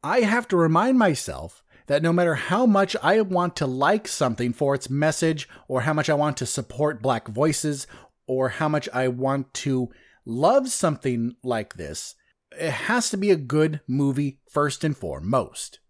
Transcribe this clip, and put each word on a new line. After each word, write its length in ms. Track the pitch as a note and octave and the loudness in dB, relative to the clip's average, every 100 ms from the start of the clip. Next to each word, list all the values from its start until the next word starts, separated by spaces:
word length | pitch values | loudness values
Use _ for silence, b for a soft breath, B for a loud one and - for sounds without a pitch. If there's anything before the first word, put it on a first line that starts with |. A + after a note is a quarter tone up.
I 180 | C#3+ B3 | 2 2
have 260 | A3 A#3 A#3 | 4 0 2
to 80 | F3+ | 2
remind 420 | E3 D#3+ A#3 C4 | 4 4 4 4
myself 640 | G#3 D3 - C2 E2 - _ b - | 4 2 -4 -10 -12 -16 _ b -2
that 160 | C#3+ | 0
no 100 | E3 | 2
matter 220 | F3 F3 D3 | 2 2 0
how 300 | - F#3+ B3+ | 0 2 4
much 300 | G3 G3 - | 4 2 0
I 200 | D3+ G#3+ | 2 2
want 340 | G3 F3+ F3 - | 2 0 -2 -2
to 100 | C#3 | -4
like 400 | B2+ C#3+ G#3+ - | 0 2 2 -2
something 460 | - C3+ A2 A#2+ | -2 -2 0 -4
for 220 | A#2 C#3+ C3+ | 0 0 -2
its 140 | - | -2
message, 600 | C3+ D#3 - D#3+ D#3 - B _ | 0 0 2 -2 -2 -8 B _
or 140 | C3 | -2
how 120 | B2+ | 0
much 160 | D3+ D3+ | 0 0
I 40 | |
want 240 | D3 D3+ C3+ | 2 0 -2
to 80 | A#2+ | -4
support 560 | - A#2 B2+ D3+ A#2+ | -6 -8 -2 -2 0
black 260 | B2+ A#2 - | -2 -2 -4
voices, 600 | A2 D#3 C#3+ D3+ C#3+ - B B _ - | -2 0 0 -4 -6 -10 B B _ -6
or 220 | C3 C3 | -2 0
how 200 | - D#3 | 0 0
much 180 | D3+ - | 0 -2
I 140 | B2 C3 | -2 -2
want 460 | B2 C3+ C#3 C3+ - | 0 -2 -2 -4 -8
to 340 | C#3 B2+ A#2+ b b b | -2 -2 -2 b b b
love 460 | - A2+ D#3+ C4+ C4 | -10 0 4 4 2
something 640 | - F3 C#3 - B2 A#2 - | -2 -2 -2 -2 -2 -4 -6
like 320 | B2+ A2+ G#2 F#2 | -4 -4 -4 -12
this, 380 | D2+ D#2+ - - _ _ _ | -12 -10 -12 -18 _ _ _
it 200 | - D#3 | -8 -6
has 380 | B2 - A#3+ A3+ | -4 -2 -2 -2
to 80 | G3+ | -2
be 140 | G3+ | 2
a 40 | F3 | 2
good 460 | B2+ D3+ D#3 D3+ - | 2 2 2 0 -4
movie 520 | C3 C#3 C3+ C#3+ - _ | 0 2 0 -2 -6 _
first 340 | D3+ C#3+ - | -2 -2 -2
and 120 | D#3 D3 | -4 -4
foremost. 840 | E2+ C2+ E2+ B2+ F#2 - - - | -6 -6 0 0 -2 -8 -14 -16